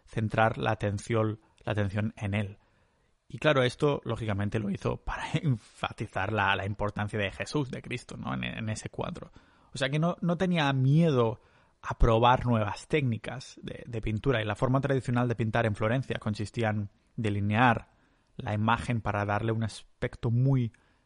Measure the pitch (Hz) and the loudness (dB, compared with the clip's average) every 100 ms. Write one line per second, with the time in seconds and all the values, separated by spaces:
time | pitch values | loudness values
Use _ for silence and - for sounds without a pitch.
0 | - 113 107 113 113 117 123 110 104 101 | -10 -4 0 4 4 2 -2 0 -2 -2
1 | - 113 110 104 _ _ - 104 101 104 | -2 0 0 -2 _ _ -4 -2 -2 -2
2 | 110 - 101 101 101 104 _ _ _ _ | -4 -4 -4 -2 -4 -10 _ _ _ _
3 | _ _ - 123 156 139 123 - 147 - | _ _ -16 -2 2 4 2 2 0 0
4 | - 110 107 101 101 117 202 190 117 120 | -4 -4 -2 -2 0 -2 -2 -2 -4 -4
5 | - - - 156 156 117 - - - - | -6 -8 -4 -2 0 -2 -4 -10 -8 -8
6 | 110 98 98 107 98 98 98 104 104 - | -8 -4 -2 2 2 2 -2 -4 -4 -4
7 | 104 110 95 - - 151 131 127 - 123 | -4 -2 -4 -4 -4 -4 -4 -8 -8 -10
8 | - 123 123 131 - - 110 107 - - | -10 -10 -8 -6 -6 -6 -6 -6 -8 -6
9 | - - - - _ _ _ - 135 156 | -8 -8 -14 -20 _ _ _ -6 -2 0
10 | 170 - 170 175 185 170 139 131 135 151 | 0 0 -2 0 0 2 2 4 6 6
11 | 170 127 113 110 _ _ _ _ - 123 | 6 4 2 0 _ _ _ _ -4 0
12 | 117 113 120 127 123 113 101 - - 156 | 2 6 6 4 4 2 0 -6 -2 0
13 | 131 110 - 123 - - - - - 113 | 0 -2 -6 -10 -12 -16 -14 -12 -10 -6
14 | 110 107 147 117 107 104 127 135 139 135 | -4 0 2 2 0 0 2 2 2 0
15 | - 120 123 117 110 117 113 101 110 131 | 0 0 2 0 0 2 2 2 0 0
16 | - 107 110 104 104 123 110 107 101 _ | -2 -4 -4 -4 -4 -2 0 0 -4 _
17 | _ - 107 101 101 107 123 113 - _ | _ -4 -2 0 2 4 4 4 -2 _
18 | _ _ _ - 123 104 110 117 - 117 | _ _ _ -10 -4 0 2 2 0 -2
19 | 104 101 101 104 113 113 110 - - - | -2 -2 0 0 0 -2 -4 -8 -20 -8
20 | 123 - 123 117 135 131 117 - _ _ | -8 -4 0 2 2 2 0 -6 _ _